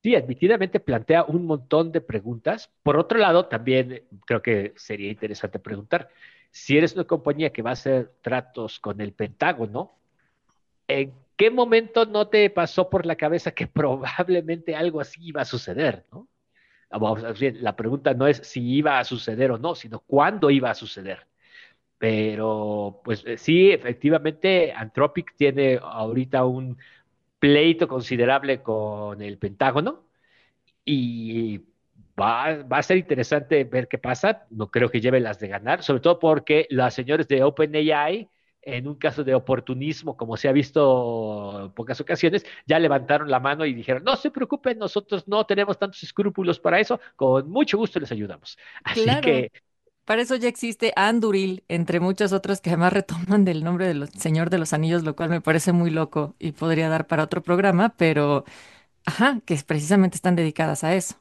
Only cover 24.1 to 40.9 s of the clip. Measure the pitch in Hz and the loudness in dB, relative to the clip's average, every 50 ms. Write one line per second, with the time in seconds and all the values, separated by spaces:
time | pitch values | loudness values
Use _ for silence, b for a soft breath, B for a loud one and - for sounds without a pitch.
24.1 | 160 156 147 156 151 156 - 190 190 180 165 - - 110 113 110 _ - 139 147 | 2 2 0 -2 -4 0 0 2 4 4 2 0 -2 -10 -12 -8 _ 0 0 0
25.1 | - 175 160 - _ _ 143 139 135 139 139 135 127 120 - 80 - 113 110 110 | 0 -6 -10 -10 _ _ 2 2 4 4 2 2 2 0 -2 -8 -8 -6 -6 -2
26.1 | 117 127 131 131 - 131 127 127 127 131 131 127 120 b b b b b b b | -2 -4 -2 0 0 2 2 2 0 -4 -8 -10 -12 b b b b b b b
27.1 | _ _ _ _ _ _ - 143 143 143 156 165 165 165 175 - 135 131 113 - | _ _ _ _ _ _ 4 6 6 6 6 4 4 2 0 -2 -2 -6 -4 -4
28.1 | 131 120 120 123 135 139 139 139 135 127 131 117 110 110 107 107 104 104 104 104 | 0 2 2 4 2 2 2 0 -2 -2 -2 -4 -4 -2 -2 -4 -6 -6 -8 -10
29.1 | 101 101 104 101 101 - - 98 101 _ 131 135 123 143 160 240 320 - _ _ | -10 -10 -12 -12 -10 -8 -8 -8 -2 _ 0 2 2 0 -2 -2 -6 -10 _ _
30.1 | _ _ _ _ _ _ _ _ _ _ _ _ _ _ _ - 151 135 123 120 | _ _ _ _ _ _ _ _ _ _ _ _ _ _ _ -2 -2 0 0 -2
31.1 | 117 117 113 113 113 117 117 110 104 95 - _ _ _ _ _ _ _ - _ | -6 -8 -8 -6 -4 -4 -4 -4 -6 -10 -12 _ _ _ _ _ _ _ -20 _
32.1 | _ - 98 110 117 120 135 160 160 147 139 127 131 143 151 - 185 185 175 - | _ -2 0 0 0 0 -2 -4 -4 -6 -6 -2 -2 -2 0 2 0 0 2 0
33.1 | 147 127 123 - 151 147 139 - 160 143 131 117 127 127 123 - - 127 - 123 | -2 -2 0 0 0 -2 0 2 2 2 2 0 -2 -4 -2 -2 -8 -6 -4 -4
34.1 | 127 - - 202 220 - - _ 117 110 110 104 - 117 123 113 - 117 107 127 | -4 0 0 0 0 -2 -10 _ -8 -8 -8 -2 2 2 2 2 0 0 2 2
35.1 | 127 131 120 110 104 - 107 95 98 98 98 120 160 175 - - 139 123 - 170 | 2 2 2 0 -6 -8 -8 -8 -8 -6 -2 -2 -2 -2 0 -2 -2 2 4 2
36.1 | 175 170 165 160 156 143 - - 151 151 156 - 139 127 127 123 - - 127 123 | 2 4 4 2 2 2 2 2 2 2 2 2 0 0 0 0 0 -4 -4 -2
37.1 | 147 160 156 - 139 131 131 147 143 151 156 151 147 151 151 156 151 147 147 156 | -2 -2 0 0 2 4 4 2 2 0 -2 0 0 0 0 2 2 0 0 -2
38.1 | 185 226 220 _ _ _ _ _ _ _ - 143 123 123 127 143 147 - - 151 | -4 -6 -8 _ _ _ _ _ _ _ -14 -10 -10 -8 -8 -10 -10 -4 -4 -4
39.1 | - 147 143 131 131 127 131 - 135 120 - - 131 127 139 156 151 - 160 156 | -2 -2 0 0 0 0 2 0 -2 -2 -2 -6 -8 -6 -4 -6 -8 -6 -8 -10
40.1 | 131 - 117 113 113 - - 143 131 147 135 135 _ 156 147 135 | -8 -8 -8 -8 -6 -2 0 2 4 4 2 2 _ 4 6 6